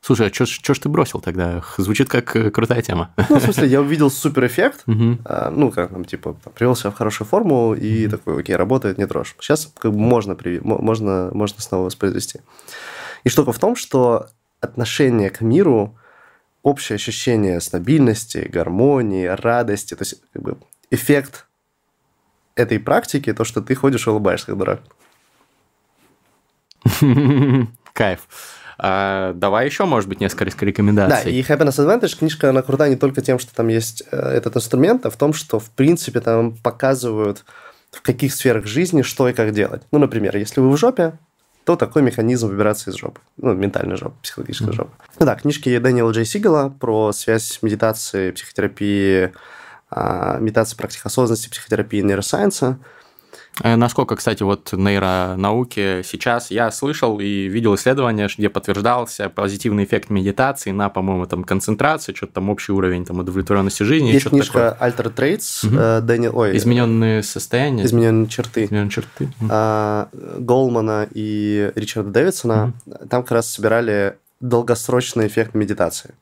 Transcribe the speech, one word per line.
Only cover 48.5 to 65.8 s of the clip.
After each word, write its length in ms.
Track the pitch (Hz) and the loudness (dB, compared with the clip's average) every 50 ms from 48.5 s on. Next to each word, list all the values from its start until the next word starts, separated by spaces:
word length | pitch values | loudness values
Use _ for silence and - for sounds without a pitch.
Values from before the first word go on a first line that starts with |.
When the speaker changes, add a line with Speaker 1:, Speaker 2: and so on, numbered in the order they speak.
| - - 101 98 101 - 104 101 101 101 98 98 95 92 92 90 - - - - - - - - - - _ _ | -6 -4 -4 -4 -4 -4 -2 0 0 2 2 4 4 4 2 0 -4 -10 -20 -20 -20 -20 -20 -20 -20 -20 _ _
Speaker 2:
а, 480 | - - - - - 92 - - - - | -6 -2 -2 -2 -2 -2 -2 -2 -2 -2
медитации, 340 | 113 107 107 117 113 110 - | -2 -2 0 0 0 0 -4
практик 280 | - - 101 - - - | -10 -10 -10 -10 -10 -10
осознанности, 440 | - - - 127 113 113 113 - - | -6 0 0 2 2 0 -2 -4 -10
психотерапии 500 | - - - - - 104 104 107 - 104 | -12 -16 -6 -4 -2 -2 -2 -2 -2 -2
и 20 | 98 | 0
нейросайенса. 760 | 101 98 98 104 - - 180 202 202 190 - - - 131 131 - - - - - _ _ _ _ _ - - - _ _ - | 0 0 0 -2 -2 -2 0 0 0 0 0 -2 -2 -2 -4 -8 -20 -20 -20 -20 _ _ _ _ _ -20 -20 -20 _ _ -4
Speaker 1:
Э, 160 | - 117 117 | 0 2 4
насколько, 400 | 113 120 120 - - 131 - 113 | 4 4 2 2 0 -2 -2 -2
кстати, 260 | 98 - - 110 90 104 | -4 -2 -4 -2 0 0
вот 300 | 98 101 95 - - - | 0 0 -2 -2 -8 -4
нейронауки 1300 | 95 95 101 101 98 95 92 92 92 92 92 92 92 95 101 107 117 127 123 - - 101 98 95 90 92 | 0 2 2 2 2 2 2 2 0 0 -2 -2 -2 0 0 0 0 -2 -2 -4 -4 -2 -2 -2 -4 -6
сейчас, 460 | - - - - 127 120 120 - - | -8 -10 -4 -2 0 0 0 -2 -4
я 200 | 101 107 117 113 | -2 0 0 -2
слышал 500 | 104 - - 139 151 151 - 120 110 104 | -2 -4 -4 -4 -2 0 0 -2 0 -2
и 280 | 101 101 104 98 98 95 | -2 -4 -2 -2 -4 -2
видел 260 | 95 117 117 110 101 | -2 0 2 2 2
исследования, 540 | 98 - 127 131 139 135 120 113 107 104 98 | 2 2 2 2 2 2 0 0 0 -2 -2
ш-, 80 | - - | -2 -2
где 100 | 104 104 | -2 -2
подтверждался 800 | - - - - 101 98 101 113 120 123 120 113 - - 101 95 | -2 -2 -2 -2 -2 0 2 2 2 0 -2 -6 -8 -8 -8 -6
позитивный 560 | - - 101 98 98 98 - 117 104 104 101 | -4 -2 -2 -2 -2 -2 -2 -2 0 0 0
эффект 240 | 98 - 117 - - | 0 0 -2 -2 0
медитации 600 | 107 98 92 101 98 - 131 135 135 - - 107 | -2 0 0 0 0 0 0 0 0 -4 -6 -6
на, 180 | 95 101 101 98 | -4 -2 -2 -2
по-моему, 380 | - - 92 95 95 90 90 | -2 -2 -2 -2 -2 -2 -2
там, 180 | 90 - 87 90 | -4 -4 -6 -4
концентрацию, 720 | - 95 95 - - 110 101 127 147 156 151 - - - | -2 -2 -2 0 -2 -2 0 2 0 0 0 -4 -10 -10
что-то 160 | - - - _ | -10 -10 -8 _
там 140 | - 95 98 | -4 -2 -2
общий 240 | 104 98 - - 101 | -2 -4 -4 -2 -2
уровень, 320 | 98 95 92 90 90 90 | 0 0 0 0 -2 -4
там, 140 | 87 90 90 | -6 -6 -6
удовлетворённости 640 | 90 92 90 95 92 - 104 101 98 98 - - 104 | -6 -4 -4 -4 -2 0 2 2 2 0 0 0 0
жизни, 260 | 104 147 160 147 120 | 2 2 2 2 4
Speaker 2:
Есть 120 | 113 139 135 | 4 4 4
Speaker 1:
что-то 140 | - - | 4 2
Speaker 2:
книжка 400 | 139 139 135 - 127 120 117 110 - | 2 2 2 2 2 2 2 0 0
Speaker 1:
такое. 120 | 123 123 | -2 -2
Speaker 2:
"Alter 240 | 117 - 120 117 113 | -2 -2 -4 -6 -2
Traits", 520 | - 120 143 185 214 - - - - - | -2 0 0 0 -2 -4 -8 -8 -2 0
Speaker 1:
Мгм. 120 | 110 104 | 2 2
Speaker 2:
э, 220 | 139 | 4